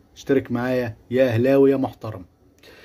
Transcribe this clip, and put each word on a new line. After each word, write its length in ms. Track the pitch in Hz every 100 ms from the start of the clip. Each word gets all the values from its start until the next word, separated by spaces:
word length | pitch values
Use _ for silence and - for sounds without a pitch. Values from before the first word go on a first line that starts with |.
| _
اشترك 380 | - - 139 127
معايا 440 | 120 123 127 120 110 -
يا 180 | 120 131
أهلاوي 420 | 113 123 139 139
يا 60 | 135
محترم. 480 | 127 - 113 95 90 _ _ _ - -